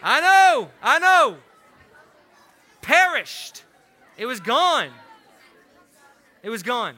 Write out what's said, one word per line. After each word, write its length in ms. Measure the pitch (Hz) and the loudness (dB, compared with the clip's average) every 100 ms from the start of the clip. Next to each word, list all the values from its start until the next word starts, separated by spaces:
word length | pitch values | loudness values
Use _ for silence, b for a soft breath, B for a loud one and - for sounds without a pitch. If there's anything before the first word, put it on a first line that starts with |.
I 180 | 170 269 | -2 0
know. 500 | 349 381 381 311 170 _ | 4 4 4 2 -4 _
I 160 | 180 311 | -2 0
know. 400 | 359 370 285 156 _ _ _ _ _ _ _ _ _ _ _ _ _ _ | 4 4 2 -4 _ _ _ _ _ _ _ _ _ _ _ _ _ _
Perished. 840 | - 320 370 302 160 - - - _ _ _ _ _ - | 0 2 2 -2 -10 -16 -18 -20 _ _ _ _ _ -12
It 100 | 226 | -10
was 140 | 247 | -8
gone. 520 | 180 262 359 311 156 120 - - _ _ _ _ _ _ _ _ _ _ _ _ | -2 0 0 0 -4 -12 -20 -20 _ _ _ _ _ _ _ _ _ _ _ _
It 80 | 196 | -12
was 120 | 226 | -10
gone. 340 | 180 247 196 | -6 -6 -6